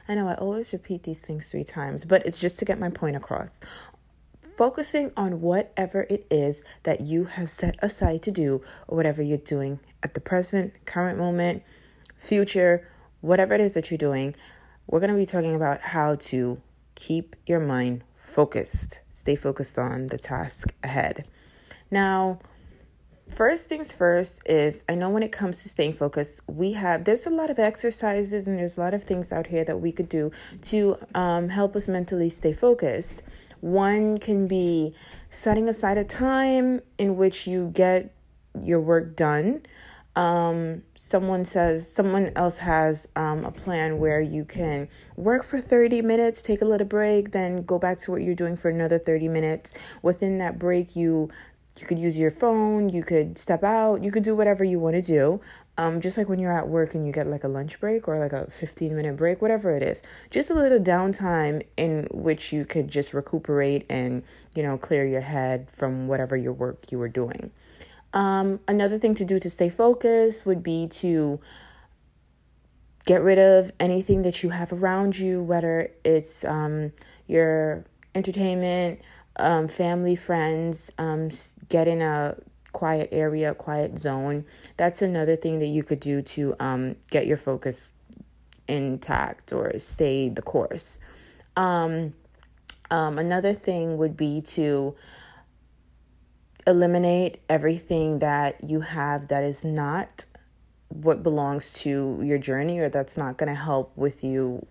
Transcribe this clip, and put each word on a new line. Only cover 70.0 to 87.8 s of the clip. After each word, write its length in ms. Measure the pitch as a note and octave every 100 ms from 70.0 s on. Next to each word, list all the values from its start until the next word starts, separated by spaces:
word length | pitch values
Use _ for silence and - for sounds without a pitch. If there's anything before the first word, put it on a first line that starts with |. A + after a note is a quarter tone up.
| A#3 A3+ A3+ A3 G3
would 160 | F3+
be 240 | F3 E3 E3
to 520 | - F3+ D#3+ D3+ C#3+ - - - - - _ _ _ _ _ _ _ _ _ _ _ -
get 160 | F3+
rid 160 | F3+ F#3+
of 340 | F#3+ F#3+ F#3 -
anything 440 | F3+ F#3 G3 G3
that 180 | F3+ F3
you 80 | F3
have 240 | F3 E3+
around 460 | F3 F#3 F#3+ G3+ F#3
you, 240 | F#3+ F3+
whether 480 | E3+ F3 E3 E3 - -
it's, 400 | D#3+ D#3+ D#3 -
um, 480 | - D#3 D3+ D3+ D3+ - - - -
your 580 | D#3+ D#3+ D#3+ D#3 D#3+ - _ _ F#3+
entertainment, 840 | F#3+ F#3+ F#3+ F3+ F3+ F3+ F3 - - - _ -
um, 320 | D#3 D#3+ D#3+
family, 480 | - F3 F3 F3 F3
friends, 760 | - F3 D#3 D#3+ E3 D#3+ - -
um, 300 | D#3+ D#3 D#3+
s-, 280 | - - - -
get 180 | E3+ E3
in 140 | E3
a 340 | D#3+ D3 D3 - - _ -
quiet 360 | - D#3+ D#3 -
area, 440 | D#3 D#3 D#3 D3+ D3
quiet 420 | - D3+ D3 -
zone. 480 | D3 C3+ C#3+ D3 D3 - - -
That's 240 | F3 F3
another 340 | F#3+ E3+ D#3 D#3+
thing 240 | E3 D#3+
that 80 | D3
you 140 | D3+
could 180 | C#3+ C#3+
do 220 | C#3+ C#3+
to, 340 | C#3 - C#3+ -
um, 360 | C3 B2+ C3 - -
get 160 | D3 -
your 120 | D3+
focus 560 | C#3 C3 C3+ B2+